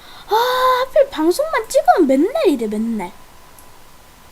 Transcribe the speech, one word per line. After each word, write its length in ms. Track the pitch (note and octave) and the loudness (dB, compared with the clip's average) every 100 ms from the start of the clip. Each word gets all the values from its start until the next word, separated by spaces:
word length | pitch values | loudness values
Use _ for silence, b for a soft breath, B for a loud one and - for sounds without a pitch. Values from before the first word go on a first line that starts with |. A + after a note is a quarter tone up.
| B B - | B B -4
아, 560 | G#4+ B4 B4+ B4+ B4+ C5+ | -2 0 0 2 2 2
하필 240 | D#5 C5+ | 2 2
방송만 580 | - D#4+ F4+ D#5 C#5+ A4 | 0 0 0 -2 -4 -2
찍으면 380 | C5+ E5+ C#5+ C#4 | 2 4 4 4
맨날 400 | C4+ F#4 D#5+ B4 | 2 2 0 0
이래, 200 | C#4 A3 | 0 -2
맨날. 440 | G#3+ A3+ A3 F3+ - - - - - - - - - - - - | -4 -4 -6 -10 -14 -20 -20 -20 -20 -20 -20 -20 -20 -20 -20 -20